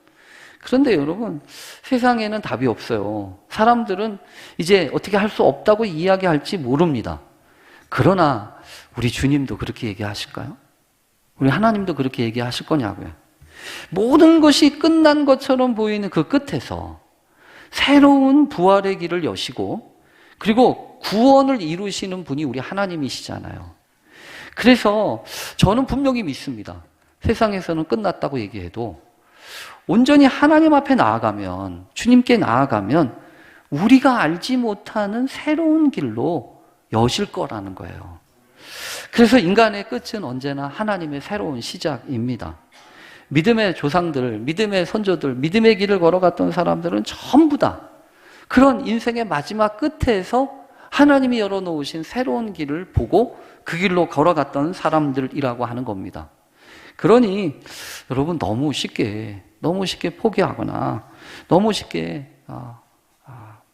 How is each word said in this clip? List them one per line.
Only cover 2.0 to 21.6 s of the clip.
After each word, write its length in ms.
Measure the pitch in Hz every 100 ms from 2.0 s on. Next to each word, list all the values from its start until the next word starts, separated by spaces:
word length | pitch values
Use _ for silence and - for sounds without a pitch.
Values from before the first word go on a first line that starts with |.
| 247 240 214 214
답이 260 | - 113 127
없어요. 720 | 110 - 110 101 104 98 92 -
사람들은 720 | - 220 240 214 185 220 196 - - - -
이제 320 | 170 196 147
어떻게 240 | 147 - 196
할 120 | 208
수 140 | -
없다고 400 | 135 131 - 214
이야기할지 720 | 226 156 180 190 185 151 - 196
모릅니다. 640 | 120 139 175 127 90 76 - _ _ _ _ - -
그러나 680 | - - 190 156 117 107 - - - - -
우리 120 | 117
주님도 460 | - 131 143 131 104
그렇게 300 | - - 113
얘기하실까요? 680 | 98 104 104 - - - 220 _ _ _ _ _ _ _ -
우리 100 | 135
하나님도 460 | 143 226 208 185
그렇게 300 | 147 131 -
얘기하실 420 | 117 117 120 - -
거냐고요. 440 | 156 107 95 - 78 _ _ - - - - -
모든 500 | 170 226 294 320 330
것이 380 | 302 277 285 285
끝난 460 | 330 320 311 294
것처럼 500 | 285 262 - 262 254
보이는 360 | 220 214 208 202
그 180 | 170 147
끝에서 720 | 285 285 147 - 87 85 80 _ _ _ _ _ - -
새로운 800 | - - 285 285 277 269 285 294
부활의 500 | - 180 196 196 185
길을 260 | 170 175
여시고 720 | 143 92 - 123 98 175 - _ _ _ _ -
그리고 600 | 190 226 226 123 - -
구원을 600 | - 196 262 269 269 262